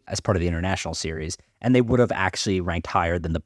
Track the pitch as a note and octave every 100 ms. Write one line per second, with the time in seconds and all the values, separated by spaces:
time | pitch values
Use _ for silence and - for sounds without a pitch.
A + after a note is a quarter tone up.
0 | - - - F#2+ F2 E2 F#2 F#2 E2 E2
1 | E2 D#2+ D#2+ - _ _ A#2+ B2+ A#2 B2
2 | A#2 - F#2+ - A2 F#2 F2 F2 - G2
3 | E2+ F2 E2 D#2+